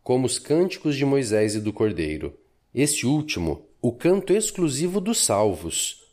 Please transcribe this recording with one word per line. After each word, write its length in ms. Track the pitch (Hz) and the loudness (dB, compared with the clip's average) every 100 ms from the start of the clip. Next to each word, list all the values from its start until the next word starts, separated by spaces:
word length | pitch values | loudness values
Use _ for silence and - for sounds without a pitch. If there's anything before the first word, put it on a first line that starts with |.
como 240 | - 127 127 | 0 0 2
os 140 | - | -4
cânticos 560 | - 151 185 - 156 139 | 0 2 2 0 -4 0
de 80 | |
Moisés 500 | 139 139 117 107 107 | 2 2 2 2 2
e 60 | 110 | 0
do 140 | 107 | -4
Cordeiro. 600 | 104 110 85 78 78 73 - _ _ _ | 0 0 0 -4 -4 -8 -12 _ _ _
Este 320 | - 147 - 117 | -2 0 0 0
último, 600 | 151 151 - 82 71 - _ | 0 -2 -4 -2 -4 -10 _
o 100 | 123 | -4
canto 400 | 117 165 190 190 | 0 2 2 2
exclusivo 680 | 202 214 - 165 131 175 190 | 0 0 -2 -2 0 -2 -2
dos 160 | 190 233 | -2 0
salvos 840 | - 101 107 87 82 - - - _ | 2 2 2 0 -6 -4 -6 -8 _